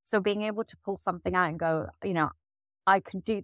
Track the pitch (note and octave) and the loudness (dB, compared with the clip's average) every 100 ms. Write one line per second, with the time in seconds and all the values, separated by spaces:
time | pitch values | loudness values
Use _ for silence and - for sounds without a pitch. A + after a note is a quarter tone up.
0 | - G#3+ G3+ G3+ G#3+ G#3 A3+ - - G3 | -2 0 2 0 -2 -4 -8 -8 -8 -6
1 | G3 F3 F3+ F3+ E3+ E3 E3 D#3+ - - | -4 -4 0 0 0 0 0 0 -2 -8
2 | G3+ E3+ D3+ - _ _ _ _ F#3+ G3 | -2 0 0 -2 _ _ _ _ 4 4
3 | - F#3+ - G#3 | 2 -8 -2 -2